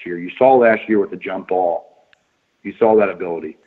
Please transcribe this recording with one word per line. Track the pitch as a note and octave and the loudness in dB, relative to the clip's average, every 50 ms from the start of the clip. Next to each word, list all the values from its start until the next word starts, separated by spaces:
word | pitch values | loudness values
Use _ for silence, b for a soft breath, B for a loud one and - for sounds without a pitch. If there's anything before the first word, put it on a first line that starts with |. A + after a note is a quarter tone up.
| - | -12
year. | F2+ F2 F2 | -12 -10 -10
You | F2 F2+ - | -10 -8 -2
saw | - B2+ C3+ - | 2 4 4 6
last | - - - E3+ - - - | 6 6 4 2 2 0 0
year | A2 G2+ | 0 0
with | G2 - | 0 -2
the | F#2 | -6
jump | F#2 - G2 F#2+ F#2+ F#2+ - | -12 -10 -10 -10 -10 -6 -4
ball. | F#2 F2+ F2+ F2 E2 - - _ _ _ _ _ _ _ _ _ _ _ _ _ _ _ - | -4 -2 -2 -2 -4 -6 -10 _ _ _ _ _ _ _ _ _ _ _ _ _ _ _ -14
You | G2+ - | -14 -4
saw | - A#2+ A2 A2 | 0 2 4 4
that | G#2+ G2+ F#2+ | 4 2 0
ability. | F2 F2 F#2 F2 E2+ D#2+ D#2 D#2 - _ _ | -2 -6 -8 -8 -8 -8 -10 -12 -14 _ _